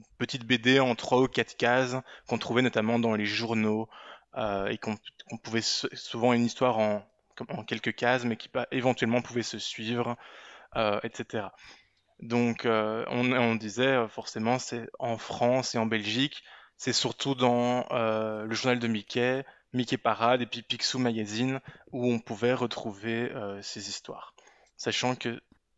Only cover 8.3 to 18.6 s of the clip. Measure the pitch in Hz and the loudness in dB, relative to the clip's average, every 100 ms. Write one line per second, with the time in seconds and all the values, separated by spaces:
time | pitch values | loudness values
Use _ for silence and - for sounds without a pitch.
8.3 | 113 - 131 120 131 127 120 117 120 117 | -4 -4 -6 -4 0 2 2 2 2 0
9.3 | 123 110 107 - - 110 120 120 120 - | -4 -4 -6 -8 -6 -4 -2 -2 -6 -12
10.3 | - - - - 123 110 104 113 - 117 | -20 -20 -20 -8 0 0 0 -2 -8 -6
11.3 | 117 95 - - - _ _ _ - 117 | -6 -6 -12 -20 -20 _ _ _ -14 -2
12.3 | 120 120 113 123 110 107 110 120 120 123 | 2 2 0 2 2 2 -2 -2 0 2
13.3 | 127 117 113 107 101 131 131 110 - - | 4 4 2 -2 0 4 4 2 -4 -8
14.3 | 113 110 123 - 117 113 - 123 113 - | -2 0 0 -2 -8 -8 -6 -4 -4 -4
15.3 | - 123 127 123 120 113 110 104 113 143 | 0 4 4 2 0 0 0 0 0 -2
16.3 | - - - - - - 117 123 - 139 | -4 -18 -20 -20 -8 -2 0 0 -2 -2
17.3 | 127 123 123 120 123 - 127 113 110 110 | 2 4 4 2 0 0 0 2 0 -2
18.3 | 107 110 110 | -4 -4 -2